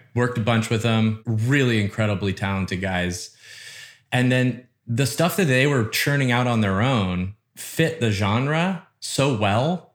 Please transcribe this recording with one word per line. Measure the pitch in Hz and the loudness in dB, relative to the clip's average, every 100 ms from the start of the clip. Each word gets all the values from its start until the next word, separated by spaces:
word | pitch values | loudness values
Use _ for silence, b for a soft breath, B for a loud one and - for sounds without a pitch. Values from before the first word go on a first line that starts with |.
| _ 120 | _ -2
worked | 123 120 | -2 0
a | |
bunch | 110 113 110 | 0 0 0
with | 113 | -2
them, | 117 113 110 107 - | 0 2 2 -2 -4
really | 107 117 143 123 113 | -2 2 2 2 2
incredibly | 101 - 107 95 98 | 0 -2 -2 0 -2
talented | 87 98 98 92 92 | -2 -2 -2 -4 -4
guys. | 95 90 90 87 - B B B B B B B B | -4 -2 -2 -6 -10 B B B B B B B B
And | 127 127 | 0 2
then | 127 127 120 - _ - | 2 0 -2 -12 _ -6
the | 117 135 | -2 -2
stuff | - 170 - | 0 -2 2
that | 165 | 2
they | 127 143 | 4 4
were | 139 107 | 2 0
churning | - - 143 131 | -2 0 0 2
out | 120 123 | 2 2
on | 113 | 2
their | 104 95 | 2 2
own | 127 123 92 90 92 - _ - | 2 2 0 -2 -4 -8 _ -18
fit | - - 160 - | -12 -2 -2 0
the | 113 | -2
genre | 101 101 113 139 156 185 180 - _ | 0 0 0 0 0 -2 -4 -10 _
so | - - 139 113 | -8 0 0 2
well. | 104 107 147 180 - | 2 2 0 -2 -8